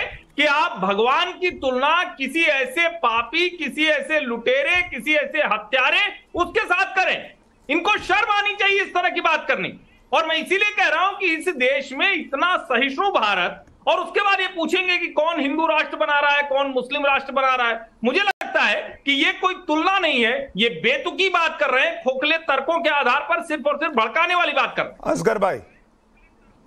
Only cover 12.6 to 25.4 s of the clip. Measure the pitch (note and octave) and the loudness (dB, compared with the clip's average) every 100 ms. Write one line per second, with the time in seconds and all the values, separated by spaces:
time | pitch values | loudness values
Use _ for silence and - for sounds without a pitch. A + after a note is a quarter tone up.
12.6 | E4 A#3+ C4+ C#4 G4+ D4+ G#3+ F#3+ F3 - | 0 0 0 0 0 2 0 0 -2 -6
13.6 | - - - F4 E4+ - G4+ G4 F#4 F4+ | -16 -6 0 0 0 0 2 2 0 -4
14.6 | D#4 F4+ F#4 F4 E4+ C#4 D#4+ E4+ C#4 D#4 | -2 0 0 -2 -2 0 0 0 -2 0
15.6 | E4 D#4 D4+ D4+ D4+ D4 D4 C#4+ C#4+ C4+ | 0 0 -2 -2 0 2 4 2 0 0
16.6 | C#4 B3+ B3 C#4+ C#4+ C#4 C4+ C4 C4 B3+ | 0 -2 -4 -2 0 0 0 0 2 2
17.6 | A#3 A3+ - _ A3+ F4+ G4+ - - - | 0 -2 -8 _ 0 2 0 -2 -2 0
18.6 | A3+ G3+ - - C#4 C#4 E4 F#4 F#4 F#4 | 2 0 -4 -8 -2 0 0 0 -2 -2
19.6 | - D4+ F4 G4 E4 C4 A3+ C4+ C4+ F#3 | -2 0 2 2 2 2 2 0 -4 0
20.6 | A#3 E3 G3+ C#4+ F4 C#4 F#4+ F4 D#4+ D#4+ | 0 0 0 0 -2 -2 0 2 0 0
21.6 | C#4+ B3+ D#4 D#4+ B3+ C4 D4+ D#4+ D#4+ C4+ | 0 2 0 0 -4 -2 0 0 0 -2
22.6 | C4+ E4 D4+ D4 B3 C#4 D4 E4+ E4+ D4+ | 0 0 2 2 2 0 0 -4 -2 -2
23.6 | D4 C#4 D#4+ C#4 A3+ D#4 F4 F4 D#4+ C#4 | -2 0 0 0 0 2 2 2 2 0
24.6 | A#3 - - - - G3+ E3 G#3+ | 0 -2 -6 -6 -4 0 0 2